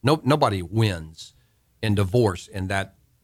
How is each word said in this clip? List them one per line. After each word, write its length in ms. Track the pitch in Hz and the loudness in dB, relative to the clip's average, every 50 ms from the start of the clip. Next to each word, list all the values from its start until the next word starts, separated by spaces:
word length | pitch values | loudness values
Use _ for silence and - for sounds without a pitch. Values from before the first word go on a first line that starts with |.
No, 180 | - 131 156 156 - | 0 0 0 2 2
nobody 360 | 127 147 151 143 117 101 92 | 2 2 2 2 0 0 -2
wins 720 | 87 80 98 110 113 104 92 82 78 78 80 - - - _ _ _ _ _ _ _ _ _ _ | -4 -2 0 0 0 0 0 -4 -8 -14 -16 -18 -20 -20 _ _ _ _ _ _ _ _ _ _
in 140 | - 110 101 | -2 0 2
divorce 540 | 101 101 90 95 123 117 101 90 - - - | 2 2 2 2 2 2 2 0 -4 -8 -12
in 180 | - 98 95 | -8 -6 -4
that 280 | 95 98 98 95 95 - _ _ _ _ _ | -4 -2 -4 -4 -6 -10 _ _ _ _ _